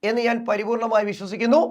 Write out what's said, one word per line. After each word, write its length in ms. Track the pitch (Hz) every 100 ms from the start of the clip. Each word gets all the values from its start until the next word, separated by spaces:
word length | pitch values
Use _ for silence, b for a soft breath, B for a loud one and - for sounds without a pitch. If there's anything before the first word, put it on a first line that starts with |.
എന്ന് 180 | 208 240
ഞാൻ 240 | 240 233 233
പരിപൂർണമായി 600 | 208 208 233 226 220 208
വിശ്വസിക്കുന്നു. 520 | 196 196 190 233 294 277